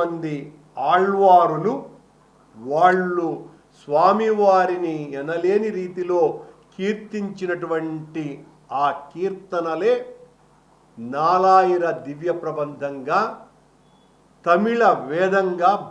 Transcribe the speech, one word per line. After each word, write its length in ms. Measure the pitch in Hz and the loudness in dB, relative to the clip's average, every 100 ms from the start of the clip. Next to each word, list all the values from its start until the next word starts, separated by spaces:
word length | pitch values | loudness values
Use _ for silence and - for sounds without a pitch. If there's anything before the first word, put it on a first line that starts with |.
మంది 360 | 170 170 156 147 139 - _ - 143 | -2 -4 -6 -8 -10 -18 _ -6 2
ఆళ్వారులు, 800 | 180 196 196 196 180 165 156 196 277 - - _ _ _ _ _ 110 | 2 2 4 6 6 6 0 -2 -4 -10 -20 _ _ _ _ _ -16
వాళ్ళు 720 | 123 147 180 185 180 175 165 139 - - _ _ | -4 2 4 4 0 -2 -4 -6 -12 -20 _ _
స్వామివారిని 1120 | - 147 180 214 220 214 202 190 180 180 170 156 147 139 | -2 4 4 4 0 2 4 4 2 -2 -4 -6 -8 -8
ఎనలేని 500 | 147 170 180 208 220 185 | -6 -2 0 0 -2 -4
రీతిలో 420 | 180 180 175 175 151 - - - _ | -8 -8 -2 0 0 -2 -12 -20 _
కీర్తించినటువంటి 1500 | - 190 214 214 214 202 185 180 175 170 165 160 156 156 160 147 139 - _ - | -6 -6 -6 -8 -10 -8 -8 -6 -6 -4 -4 -4 -8 -10 -10 -10 -12 -18 _ -10
ఆ 140 | 135 143 139 - | -2 -2 -2 -10
కీర్తనలే 840 | 165 190 190 - 175 165 160 208 247 - - - _ _ _ _ _ _ - | -8 -6 -6 -8 -6 -4 -2 0 0 -4 -16 -20 _ _ _ _ _ _ -16
నాలాయిర 840 | 117 139 160 185 190 190 185 175 170 - 131 | -10 -2 2 4 6 6 6 2 -2 -4 -10
దివ్య 240 | 147 170 170 | -6 -4 -4
ప్రబంధంగా, 800 | 156 147 147 131 143 139 127 180 226 - - _ _ _ _ _ _ _ _ _ 170 | -6 -6 -6 -6 -8 -8 -4 -2 -2 -6 -20 _ _ _ _ _ _ _ _ _ 2
తమిళ 360 | 180 220 233 214 165 127 | 2 2 4 4 2 -2
వేదంగా 600 | 160 190 196 185 175 175 202 - | -2 2 2 0 2 2 2 -4